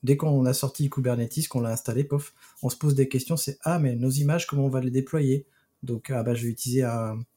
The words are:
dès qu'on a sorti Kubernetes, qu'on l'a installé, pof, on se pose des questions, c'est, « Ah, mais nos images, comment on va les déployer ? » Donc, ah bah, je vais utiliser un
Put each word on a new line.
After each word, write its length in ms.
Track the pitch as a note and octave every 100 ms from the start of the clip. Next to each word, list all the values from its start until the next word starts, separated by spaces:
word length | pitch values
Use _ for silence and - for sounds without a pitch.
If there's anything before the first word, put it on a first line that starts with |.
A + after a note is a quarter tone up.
dès 160 | B2+ C#3+
qu'on 280 | D#3 C#3+ B2+
a 80 |
sorti 360 | C3 C3+ - C#3+
Kubernetes, 580 | C#3 B2 A#2+ A#2 - D#3
qu'on 140 | B2+
l'a 80 | A#2
installé, 320 | A2+ - A#2
pof, 300 | C#3+ C#3+ C#3+ _ - -
on 80 | C3
se 60 | -
pose 200 | D3+ C#3
des 120 | C3+
questions, 300 | C3+ - E3
c'est, « 200 | - C#3+
Ah, 180 | - F3
mais 160 | C#3+ A#2+
nos 140 | B2+
images, 380 | C3+ C#3+ E3 -
comment 180 | C#3+ C#3
on 40 |
va 120 | C3
les 80 | B2+
déployer ? » 560 | B2+ C3+ D#3+ C#3 C#3 C#3 _ _ _
Donc, 260 | B2+ A#2 -
ah 140 | C3
bah, 100 | A#2
je 100 | A#2
vais 60 | A#2
utiliser 340 | A2+ B2+ B2
un 360 | B2 A#2 A2 A2 A#2